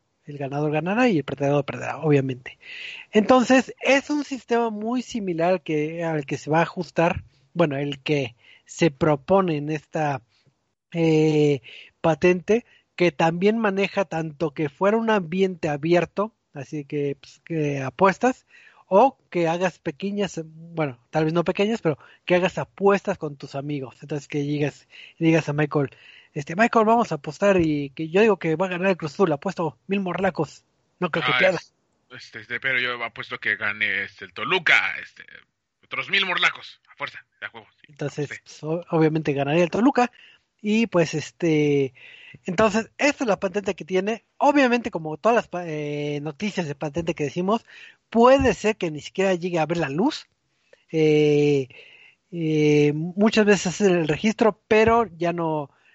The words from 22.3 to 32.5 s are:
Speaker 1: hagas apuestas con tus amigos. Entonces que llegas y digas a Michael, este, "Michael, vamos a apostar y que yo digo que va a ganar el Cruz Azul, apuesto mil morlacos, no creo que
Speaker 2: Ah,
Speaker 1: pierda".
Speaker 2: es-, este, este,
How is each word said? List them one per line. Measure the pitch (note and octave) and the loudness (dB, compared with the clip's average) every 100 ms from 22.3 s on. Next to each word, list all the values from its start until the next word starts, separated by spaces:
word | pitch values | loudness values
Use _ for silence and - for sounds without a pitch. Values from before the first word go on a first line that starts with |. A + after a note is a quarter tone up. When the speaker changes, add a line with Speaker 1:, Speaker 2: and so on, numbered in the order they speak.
| F3+ | 2
Speaker 1:
hagas | F#3 - | 2 -4
apuestas | F#3 - G3 G3 - F3 | -10 0 2 2 0 -6
con | D3+ C#3+ | -8 -10
tus | C#3 C#3 | -10 -8
amigos. | C#3+ D3 B2 - | -6 -6 -8 -14
Entonces | D3 D3+ - | -8 -8 -6
que | D3+ C#3+ | -4 -4
llegas | D3 C#3+ - _ - - _ | -2 -2 -4 _ -20 -20 _
y | E3 | 2
digas | D#3+ D3+ | 4 2
a | |
Michael, | C#3+ D3+ D3+ C3+ - - - _ | -2 0 0 -2 -6 -20 -20 _
este, | - C#3+ E3+ | -12 -8 0
"Michael, | A#3 A3+ A3 | 2 4 4
vamos | A#3 - | 2 0
a | D3+ | -4
apostar | D#3 - G3+ F#3 | -8 0 2 4
y | D#3+ D3 C#3 | 2 -2 -6
que | D3 D#3+ | -10 -2
yo | F#3 | 2
digo | A3+ F#3+ | 4 2
que | E3 D#3 | -2 -2
va | F#3 | -2
a | |
ganar | F3 F#3+ | -2 -2
el | F3 | -2
Cruz | D#3 | -6
Azul, | - F#3 | 0 0
apuesto | C#3+ G3 F3+ D#3+ - - | 0 -4 -6 -6 -8 -6
mil | G3+ | -4
morlacos, | F3+ F3+ G3 E3 C#3+ - _ _ _ _ | -4 -4 -4 -2 -6 -8 _ _ _ _
no | C4 | -4
creo | E3+ B2+ | -2 0
que | |
Speaker 2:
Ah, | B2 | 2
Speaker 1:
pierda". | F#3+ E3 | 2 0
Speaker 2:
es-, | - _ _ _ _ B2 | -8 _ _ _ _ -20
este, | - A2+ | -20 -20
este, | A2 | -12